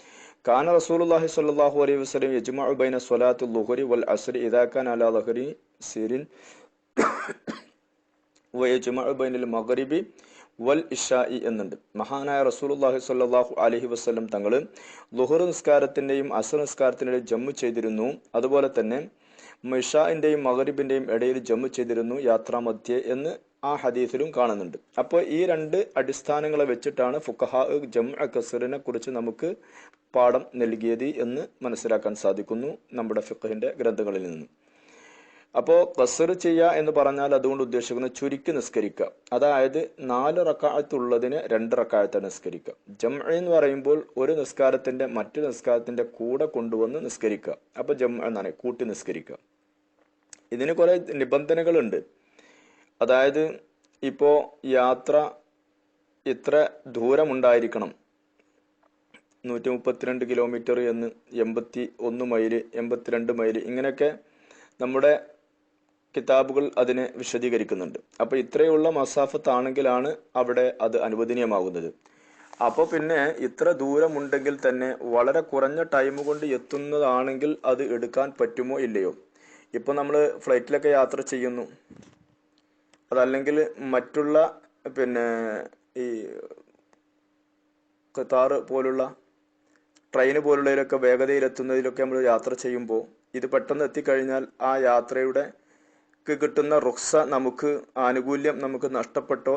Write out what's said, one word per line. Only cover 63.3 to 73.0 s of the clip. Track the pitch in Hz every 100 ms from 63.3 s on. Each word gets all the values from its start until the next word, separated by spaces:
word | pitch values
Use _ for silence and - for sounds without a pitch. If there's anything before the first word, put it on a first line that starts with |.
മൈൽ, | 120 110 110
ഇങ്ങനെയൊക്കെ | - 127 135 135 147 - _ _ _ - - -
നമ്മുടെ | 127 131 143 147 - _ _ _ _ _ _ _ _ -
കിതാബുകൾ | 120 135 135 139 143 -
അതിനെ | 127 123 127 -
വിശദീകരിക്കുന്നുണ്ട്. | 120 120 123 117 107 95 87 - _ -
അപ്പോൾ | 120 135
ഇത്രയുള്ള | 123 147 160 156 160
മസാഫത്താണെങ്കിലാണ് | 156 131 - 139 151 151 123 131 131 135 123 139 160 _ 131
അവിടെ | 123 123 123 -
അത് | 113 113
അനുവദനീയമാകുന്നത്. | 113 110 117 123 117 101 92 87 82 - _ _ _ _ - -
അപ്പോൾ | 120 113 165
പിന്നെ | 165